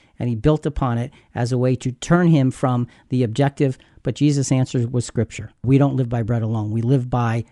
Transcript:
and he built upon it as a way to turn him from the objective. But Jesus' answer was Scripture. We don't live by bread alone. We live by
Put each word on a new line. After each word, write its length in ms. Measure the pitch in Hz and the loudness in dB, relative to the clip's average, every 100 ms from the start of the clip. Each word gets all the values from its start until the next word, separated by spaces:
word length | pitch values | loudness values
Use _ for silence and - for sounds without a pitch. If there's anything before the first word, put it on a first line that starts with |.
| _ _ | _ _
and 100 | 120 | -4
he 80 | 117 | 0
built 300 | 147 151 156 | 2 2 0
upon 320 | 143 131 117 | -4 -2 -2
it 140 | 127 - _ - | -6 -12 _ -4
as 160 | 117 | -2
a 60 | 123 | 0
way 180 | 127 127 | 0 0
to 160 | 131 | -4
turn 380 | 123 - 170 175 | -8 0 2 4
him 200 | 156 131 | 4 2
from 380 | - 135 123 123 - _ | 0 -2 0 -4 -8 _
the 120 | 127 | -2
objective. 560 | 123 110 139 - 143 131 _ - | -2 0 0 2 -2 -2 _ -12
But 140 | - 113 | -8 0
Jesus' 360 | 147 143 131 | 2 2 2
answer 360 | 135 131 131 120 | 0 0 0 -2
was 180 | 127 120 | -2 -4
Scripture. 460 | - 110 - 104 _ | -4 -4 -6 -16 _
We 140 | 113 135 | 2 4
don't 180 | 143 131 | 4 0
live 140 | 123 | -2
by 140 | 117 | -2
bread 180 | 110 117 | -2 -2
alone. 300 | 110 113 107 | 0 -2 -2
We 100 | 110 | -2
live 280 | 117 139 123 | 0 0 0
by 340 | 123 117 113 110 | -2 -2 -2 -6